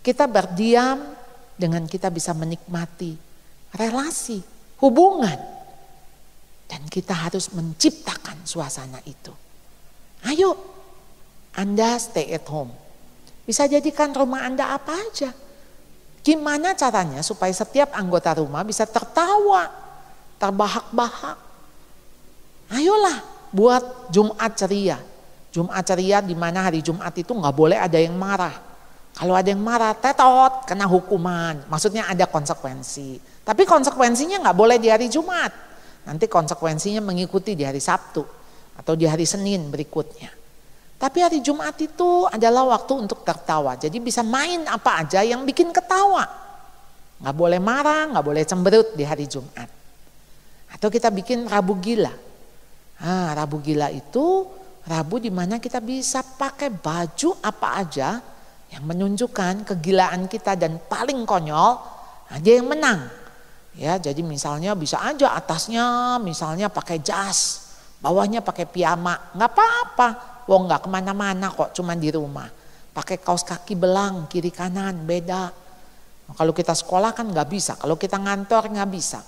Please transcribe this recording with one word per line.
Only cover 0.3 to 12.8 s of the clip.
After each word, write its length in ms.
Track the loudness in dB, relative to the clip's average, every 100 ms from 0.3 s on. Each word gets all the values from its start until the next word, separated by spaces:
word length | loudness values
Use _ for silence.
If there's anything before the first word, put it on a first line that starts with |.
| 2 0 0 4 4 4 -2 -8 -16 -18 -20 -20
dengan 320 | -4 -2 -2
kita 240 | -4 -6 -4
bisa 240 | -4 -4
menikmati 800 | -4 -4 -8 -8 -8 -8 -10 -10 -10 -16 -20 -20 -20 -20 -4
relasi, 640 | -2 -2 -4 -6 -8 -10 -10 -20 -20 4
hubungan. 560 | 4 8 6 6 0 -2 -10 -16 -20 -20 -20 -20 -20 -20 -20 -20 -20 -20
Dan 240 | -18 -16 -8
kita 240 | -8 -4
harus 400 | -4 -4 -6 -8
menciptakan 960 | -8 -8 0 0 0 -10 -12 -12 -14 -12
suasana 560 | -8 -8 -10 -12 -16
itu. 320 | -16 -18 -20 -20 -20 -20 -20 -20 -20 -20 -20 -12
Ayo, 320 | -6 2 2 2 -6 -20 -20 -20 -20 -20 -20 -20 -16
Anda 480 | -6 -2 2 2 0
stay 320 | -4 -6 -4
at 160 | -6 -8
home. 240 | -8 -8 -12